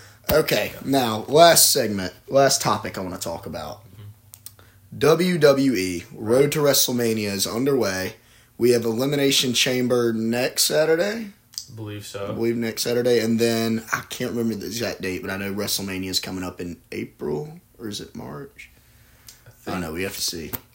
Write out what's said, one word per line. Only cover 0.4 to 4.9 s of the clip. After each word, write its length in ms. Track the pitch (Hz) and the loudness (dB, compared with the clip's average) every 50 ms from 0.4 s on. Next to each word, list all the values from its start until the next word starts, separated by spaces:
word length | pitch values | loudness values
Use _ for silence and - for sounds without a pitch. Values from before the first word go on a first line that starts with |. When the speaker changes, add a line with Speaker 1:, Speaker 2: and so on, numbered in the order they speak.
| 151 - - 107 101 - - | 2 2 0 -2 -2 -4 -6
Speaker 2:
Yeah. 40 | - - | -8 -4
Speaker 1:
now, 400 | 131 135 135 123 113 110 107 104 | 0 0 2 2 0 -2 -4 -2
last 440 | - 131 156 170 170 156 - - - - | 2 6 8 10 10 10 8 6 4 4
segment, 400 | 143 120 104 104 98 92 90 - - _ | 2 0 0 -2 -4 -6 -6 -10 -12 _
last 340 | - 127 135 139 131 - - | 0 2 4 4 4 2 2
topic 340 | - 131 104 - - 92 - 104 | 0 0 -2 -2 -4 -8 -8 -8
I 20 | |
wanna 160 | 92 90 87 | -8 -8 -8
talk 300 | - - 90 82 - - | -8 -8 -8 -8 -10 -10
about. 340 | - 78 82 76 71 - - - - | -12 -10 -10 -10 -12 -14 -16 -18 -20
Speaker 2:
Mm-hmm. 1080 | - - - 104 - - _ _ - - _ - - - - - - _ - _ | -20 -20 -20 -20 -20 -20 _ _ -20 -20 _ -20 -20 -20 -20 -20 -20 _ -20 _